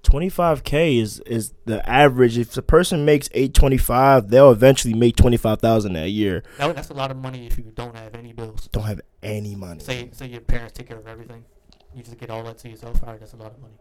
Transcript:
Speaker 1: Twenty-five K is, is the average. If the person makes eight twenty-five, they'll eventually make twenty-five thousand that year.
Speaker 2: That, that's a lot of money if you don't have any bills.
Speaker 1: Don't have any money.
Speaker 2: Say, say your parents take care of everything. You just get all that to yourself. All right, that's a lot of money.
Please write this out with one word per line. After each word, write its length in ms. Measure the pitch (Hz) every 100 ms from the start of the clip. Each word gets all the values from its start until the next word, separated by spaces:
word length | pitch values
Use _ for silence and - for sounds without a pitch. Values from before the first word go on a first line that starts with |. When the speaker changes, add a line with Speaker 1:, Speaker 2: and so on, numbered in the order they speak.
Speaker 1:
Twenty-five 600 | - 139 185 - 170 143
K 340 | - 143 165 123
is, 220 | 107 - -
is 260 | 117 107 -
the 220 | - 107 -
average. 500 | 127 147 123 120 117
If 140 | 117
the 80 | -
person 420 | - 160 180 165
makes 260 | 147 151 -
eight 200 | - 135
twenty-five, 760 | - 139 131 - 123 135 135 101
they'll 220 | 123 139
eventually 420 | 110 131 135 120
make 220 | 113 120 -
twenty-five 420 | 123 117 113 107
thousand 340 | 113 113 101
that 160 | 85 87
year. 340 | 104 101 85 - -
Speaker 2:
That, 160 | 143
that's 140 | 143 131
a 40 |
lot 180 | 139 135
of 60 | 131
money 280 | 131 127
if 120 | 117 -
you 80 | 110
don't 200 | 110 120
have 200 | 113 110
any 160 | 117 117
bills. 360 | 117 113 107 -
Speaker 1:
Don't 140 | 98
have 160 | 107 98 _ _
any 320 | 104 107 104
money. 280 | 98 90 80
Speaker 2:
Say, 280 | - 127 123
say 140 | - 131
your 140 | 120
parents 320 | 117 123 113
take 140 | - -
care 100 | 113
of 100 | 110
everything. 360 | 113 113 117 117 _ _ _ _
You 100 | 131
just 140 | 117 117
get 120 | 117
all 120 | 113
that 140 | 117 113
to 100 | 120
yourself. 340 | 110 117 117
All 60 | 117
right, 100 | 110
that's 140 | 107
a 40 | 117
lot 140 | 110
of 80 | 107
money. 140 | 113 _